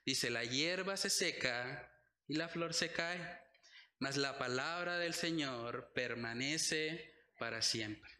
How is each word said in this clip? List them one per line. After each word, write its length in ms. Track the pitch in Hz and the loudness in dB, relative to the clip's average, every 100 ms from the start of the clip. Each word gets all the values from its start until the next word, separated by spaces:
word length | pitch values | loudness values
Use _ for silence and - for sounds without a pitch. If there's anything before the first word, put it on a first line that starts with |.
| - | 0
Dice, 240 | 131 123 | 2 2
"La 160 | 117 120 | 2 0
hierba 520 | 131 160 180 185 196 | 2 2 2 0 0
se 120 | 202 | 2
seca 840 | - 180 147 131 120 123 139 - - _ _ - | 4 2 2 2 2 -2 -6 -10 -18 _ _ -4
y 80 | 147 | -2
la 120 | 165 | 0
flor 260 | 165 165 | -2 0
se 180 | 156 165 | 2 2
cae, 480 | - 170 180 165 - - - - - - _ | 0 -2 -2 -6 -10 -16 -20 -20 -20 -20 _
mas 180 | 139 139 | -2 2
la 200 | 139 131 | 0 0
palabra 600 | 127 127 147 175 175 175 | 0 0 0 0 0 0
del 160 | 170 | 0
Señor 800 | 165 170 165 143 123 117 123 - | 0 0 2 0 -2 -4 -6 -4
permanece 1200 | - 123 117 117 117 135 160 - 160 156 160 - - - - | -2 -2 -2 -2 -2 0 2 2 2 0 -2 -8 -18 -20 -6
para 240 | 117 113 | -4 2
siempre". 500 | 113 117 107 107 - - | 2 2 -2 -6 -12 -20